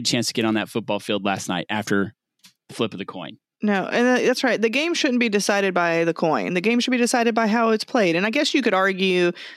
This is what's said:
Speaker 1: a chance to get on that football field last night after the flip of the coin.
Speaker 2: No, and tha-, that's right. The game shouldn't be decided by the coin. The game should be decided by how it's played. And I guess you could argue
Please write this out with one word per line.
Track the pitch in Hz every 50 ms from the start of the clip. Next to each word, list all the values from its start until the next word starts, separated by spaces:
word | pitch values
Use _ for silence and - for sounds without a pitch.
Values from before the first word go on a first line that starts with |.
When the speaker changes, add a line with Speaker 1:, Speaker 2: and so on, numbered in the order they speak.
| 117 -
Speaker 1:
a |
chance | - 120 107 -
to | -
get | 123 110
on | 110 110
that | 107 104 -
football | - 117 101 - 104 101
field | - - 107 101 95
last | 101 95 92 - -
night | 92 87 - -
after | 104 107 104 - 104 101 98 107 - _ _ _ _ _ _ - _ _ _ -
the | -
flip | - 117 107 -
of | 90
the | 98
coin. | - - 92 82 69 - - _ _ _ -
Speaker 2:
No, | - 208 202 190 175
and | - - 226 240 254 254 233
tha-, | 127
that's | 208 254 - -
right. | 254 208 196
The | 214 226
game | 220 269 311 339 339
shouldn't | - - 294 247 247
be | 240 233
decided | 196 208 190 - 208 202 196 190 180
by | 180 170 170 165 165 170
the | 165 160
coin. | - 180 165 147 117 92 87 180
The | 180
game | 170 220 240 240
should | 226 247
be | 254 240
decided | 240 233 - 247 233 233 220
by | 233 226 208
how | 214 240 226 226
it's | 220 214 -
played. | - - 247 202 170 160 170
And | 196
I | 226
guess | 220 285 311 - -
you | 294
could | 233 226 190
argue | 185 190 196 196 180 190 190 180 180 175 175 175 - - - -